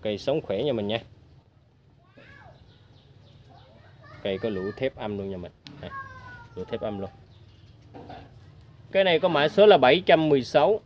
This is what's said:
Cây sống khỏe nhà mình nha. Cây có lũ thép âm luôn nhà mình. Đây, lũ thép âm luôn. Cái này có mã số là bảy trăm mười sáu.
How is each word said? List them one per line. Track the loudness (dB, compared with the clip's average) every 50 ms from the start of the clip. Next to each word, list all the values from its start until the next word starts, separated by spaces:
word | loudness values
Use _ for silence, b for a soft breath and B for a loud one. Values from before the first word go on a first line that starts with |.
Cây | -6 -6 -6 -6
sống | -4 -4 -4 -4
khỏe | -4 -6 -6 -4 -4
nhà | -4 -4
mình | -4 -4 -4
nha. | -6 -8 -8 -12 -20 -20 -20 _ -20 -20 _ _ _ _ _ _ _ _ _ _ _ _ _ _ _ -20 -20 -20 -20 -20 -20 -20 -20 -20 -20 _ -20 _ _ _ -20 -20 _ _ -20 -20 -20 -20 -20 -20 -20 -20 -20 -20 -20 -20 -20 -20 -20 -20 -20 -20 -20 -20 -20 -12 -8
Cây | -6 -6 -6
có | -6 -6
lũ | -6 -6 -8 -8 -8 -6
thép | -8 -8 -8
âm | -8 -12 -10 -8 -8
luôn | -10 -10
nhà | -10 -12
mình. | -14 -16 -18 _ _ -20 -20 -18
Đây, | -18 -16 -14 -14 -16 -16 -20 -20 -20 -20 -20 -20 -20 -20 -16
lũ | -16 -12
thép | -10 -10 -10
âm | -8 -8 -10 -10
luôn. | -12 -12 -14 -20 -20 _ -20 -20 -20 -20 -20 -20 -20 -20 -20 -20 -20 -20 -20 -20 -20 -20 -20 -20 -20 -20 -20 -20 -20 -20 -20 -20 -20 -20 -20 -20 -20 -6
Cái | -2 0 2
này | 2 2 2
có | 2 2
mã | 2 2 0 2
số | 4 6 8
là | 8 8 8
bảy | 8 6 4 4 4
trăm | 4 4 4 4 2
mười | 2 0 0
sáu. | 0 2 2 2 4 0 -2 -4